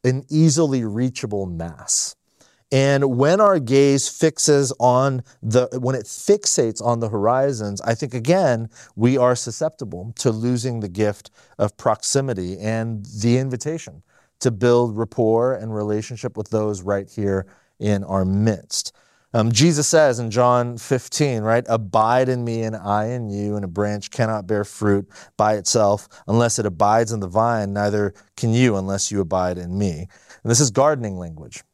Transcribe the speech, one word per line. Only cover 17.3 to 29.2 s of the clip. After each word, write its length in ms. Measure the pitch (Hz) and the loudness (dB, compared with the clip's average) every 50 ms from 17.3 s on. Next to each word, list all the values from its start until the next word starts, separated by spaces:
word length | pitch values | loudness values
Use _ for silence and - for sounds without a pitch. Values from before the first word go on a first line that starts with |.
| 98 95 95 - _ _ _ _ _ - | -2 -2 -4 -6 _ _ _ _ _ -4
in 240 | - 104 104 98 98 | -2 0 0 0 -2
our 200 | - 95 98 92 | -2 -2 0 0
midst. 680 | 92 98 101 107 113 101 - - - - - - - - _ _ _ _ _ _ _ - | 0 2 2 2 2 0 -2 -6 -10 -8 -8 -8 -10 -12 _ _ _ _ _ _ _ 0
Um, 160 | 113 110 117 | 0 0 2
Jesus 380 | 110 107 151 170 151 147 143 - | 4 4 4 4 4 2 2 2
says 320 | 165 156 151 135 120 120 | 4 4 4 4 2 0
in 100 | 120 110 | -4 -2
John 480 | 104 123 123 123 123 123 120 120 120 113 | 0 2 4 4 4 4 2 -2 -6 -8
fifteen, 640 | - - 135 123 - - - - 147 139 123 110 | -4 -2 -2 -2 -2 -4 -2 -2 0 0 0 0
right, 220 | 107 110 110 123 123 - | 0 2 2 2 2 0
"Abide 600 | 117 113 107 90 - 110 110 113 123 127 131 127 | -2 -2 0 0 2 2 4 4 4 4 2 2
in 160 | 127 123 120 | 0 -2 -2
me 180 | 117 117 113 | -4 -4 -4
and 140 | 113 110 110 | -4 -4 -6
I 300 | 104 92 101 104 107 107 | -6 -4 -2 -2 0 -2
in 240 | 117 127 123 113 104 | -2 -4 -6 -6 -6
you, 260 | 101 104 104 104 104 | -6 -4 -4 -4 -4
and 80 | 104 101 | -4 -6
a 40 | 90 | -4
branch 420 | 82 101 104 104 104 101 - - | -2 -2 -2 -2 -2 -6 -8 -6
cannot 360 | - - 113 110 110 104 92 | -4 -2 -2 -2 -2 -4 -4
bear 180 | 92 107 104 104 | -2 -2 -2 -2
fruit 440 | - - - 107 104 101 98 95 - - - - - _ | -4 -6 -2 0 2 2 0 0 -6 -14 -20 -20 -6 _
by 200 | - 104 107 110 | 0 2 2 2
itself 520 | 104 90 - - 117 104 101 104 101 - - - - - - | 0 -2 0 2 2 4 4 2 0 -4 -10 -20 -10 -4 0
unless 300 | 107 117 120 113 - 123 | 2 2 2 2 0 -2
it 80 | 104 | -4
abides 460 | 101 87 - 104 104 107 117 117 107 | -2 0 0 2 4 4 4 2 0
in 80 | 117 107 | -2 -6
the 80 | 98 87 | -6 -2
vine, 440 | 87 107 113 117 117 110 101 98 | 0 0 2 2 0 -2 -2 -2
neither 420 | 101 101 104 104 104 104 104 95 - - _ _ _ | -2 -2 0 0 0 0 -2 -2 -4 -10 _ _ _
can 160 | - - 113 113 | -4 -2 0 2
you 220 | 123 127 120 101 | 4 4 2 2
unless 340 | 95 95 98 98 98 - - | 0 -2 -4 -4 -4 -4 -4
you 100 | 104 | -4
abide 380 | 98 | -4